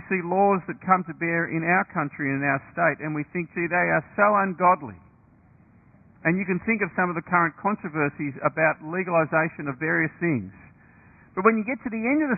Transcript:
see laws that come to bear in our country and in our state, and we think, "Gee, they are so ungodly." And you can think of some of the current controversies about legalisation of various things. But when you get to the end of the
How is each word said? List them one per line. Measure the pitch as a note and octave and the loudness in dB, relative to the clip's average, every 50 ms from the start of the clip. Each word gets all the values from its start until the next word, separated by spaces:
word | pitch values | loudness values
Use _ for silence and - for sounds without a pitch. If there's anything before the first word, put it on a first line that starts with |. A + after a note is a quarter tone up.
| - - | -4 -2
see | F#3+ F#3 | -4 -4
laws | E3+ F3 F3+ F#3+ G3+ G3+ G3 F3+ - - | -2 0 0 2 4 4 2 2 -2 -6
that | C#3+ - - | -10 -4 0
come | F3 F#3+ F#3 F3+ E3+ | 2 2 2 2 -4
to | D3 C#3 | -8 -6
bear | E3+ E3+ E3+ E3 E3 - | -4 -2 0 0 -2 -2
in | E3 E3 D#3+ | -2 -2 0
our | E3+ F3+ F#3+ G3+ - | 2 2 2 2 0
country | - F3 C#3+ C#3+ - - D3 C3+ | -2 -4 -4 -4 -4 -4 -4 -2
and | C#3 C#3 C#3 | -2 0 0
in | |
our | C#3+ C#3 C#3 - - | 0 0 0 -2 -6
state, | - E3+ E3+ D#3+ C#3+ - | -4 0 0 0 0 0
and | C#3+ D#3 D3+ D3+ | -4 -6 -4 -4
we | D3 - - | -6 -6 -4
think, | F3+ E3+ - - F3+ | -6 -6 -6 -4 -4
"Gee, | E3+ | -4
they | D#3+ F3 F3+ F3 E3+ | 0 0 2 2 2
are | E3 D#3+ - - - | 2 0 -2 -2 -2
so | - G#3 G#3 G#3 G3+ | 2 2 4 4 2
ungodly." | G3 F#3+ F3 D3 F3+ F3+ F#3 D#3 C#3+ A2 F#2+ E2+ - - _ _ _ _ _ _ _ _ _ _ _ _ - - _ _ _ - - _ _ - | 2 0 0 2 4 4 4 4 0 -8 -12 -14 -18 -20 _ _ _ _ _ _ _ _ _ _ _ _ -20 -20 _ _ _ -20 -20 _ _ -4
And | - D#3+ F3+ F#3+ | -2 0 0 0
you | G3 | 0
can | F#3 F#3 E3+ - A3 | -2 -2 -2 -2 -2
think | A3+ G#3+ G#3 | -2 -2 -2
of | E3 - | -4 -2
some | - F#3 F3 | -2 -2 0
of | E3 E3 | -2 -4
the | - | -4
current | - F3+ F3 E3+ D#3+ - - | 0 0 2 2 0 -2 -2
controversies | - G3 G#3+ - - F3 D3 D#3 C#3+ D3 - - D3+ C#3+ C3 - - | -4 -2 -2 -2 -6 -6 -2 -2 -2 -2 -2 -4 -8 -8 -6 -2 -2
about | D3 - D#3+ D#3+ D#3 D3+ - D#3 | -2 0 2 2 2 0 0 -6
legalisation | D#3 E3+ F#3 F#3+ F3 F3 E3 D#3 C3+ E3 D#3+ D#3+ D#3+ - - D3+ | -8 -6 -4 -2 0 2 2 2 2 2 0 0 0 -4 -6 -6
of | C#3+ C3 B2 | -6 -6 -4
various | D#3+ D#3+ E3+ E3+ D#3+ D3+ - - | -2 -2 0 0 0 -2 -2 -2
things. | F3 E3+ D3 A#2 F#2+ F#2+ - - - - - - - - - - - - - - - - - | -2 0 0 0 -2 -6 -12 -18 -20 -20 -20 -20 -20 -20 -20 -20 -20 -20 -20 -20 -20 -12 -2
But | F#3 | 2
when | F#3 A3 A3+ A3 | 4 4 4 2
you | G#3 | -2
get | A3+ C4+ - | -4 -6 -6
to | - B3 | -6 -8
the | G#3+ A3+ | -6 -4
end | A3 A#3+ C#4+ D#4 | -2 0 0 0
of | D#4 C#4 | 0 0
the | A#3 | -2